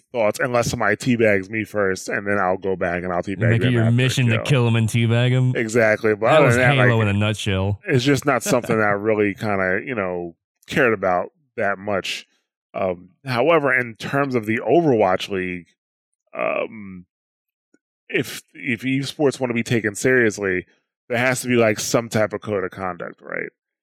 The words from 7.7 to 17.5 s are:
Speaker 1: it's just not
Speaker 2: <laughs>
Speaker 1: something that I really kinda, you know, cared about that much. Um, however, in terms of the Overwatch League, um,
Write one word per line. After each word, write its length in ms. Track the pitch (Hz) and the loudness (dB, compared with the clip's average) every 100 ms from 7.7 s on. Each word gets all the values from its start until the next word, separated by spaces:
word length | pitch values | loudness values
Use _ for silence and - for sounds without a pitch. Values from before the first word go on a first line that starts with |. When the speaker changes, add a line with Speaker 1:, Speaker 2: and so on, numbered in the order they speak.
| 104 139 | -4 0
Speaker 1:
it's 160 | 135 131 | 0 2
just 180 | 131 | 0
not 200 | 147 123 | 0 -2
Speaker 2:
<laughs> 0 | |
Speaker 1:
something 340 | - 127 113 113 | 0 0 0 0
that 80 | 104 | 0
I 40 | |
really 420 | 101 107 107 104 | 0 0 2 0
kinda, 480 | 95 110 98 92 98 | -2 -2 -2 0 -2
you 120 | 139 117 | -4 -6
know, 400 | 95 90 87 110 _ _ - | -4 -6 -8 -12 _ _ -6
cared 260 | - 123 | 2 2
about 380 | 107 95 90 - - _ - | 2 0 0 -2 -10 _ -6
that 220 | 101 95 | -4 -4
much. 480 | 104 98 - - - _ _ _ _ | -4 -4 -4 -8 -14 _ _ _ _
Um, 380 | - 95 90 90 _ 139 | -4 -4 -4 -10 _ -6
however, 480 | 120 147 165 143 | 0 2 2 2
in 220 | 127 120 107 | 0 -2 -8
terms 400 | - 139 143 123 | -4 -2 0 -2
of 100 | 107 | -2
the 120 | 113 | -2
Overwatch 720 | 107 156 160 117 95 92 - | 2 2 4 4 4 2 -2
League, 380 | 98 92 90 82 _ _ _ _ _ _ - | -6 -6 -8 -12 _ _ _ _ _ _ -6
um, 680 | 58 - 82 113 101 92 90 _ _ _ _ | -4 -4 -6 -10 -16 -16 -18 _ _ _ _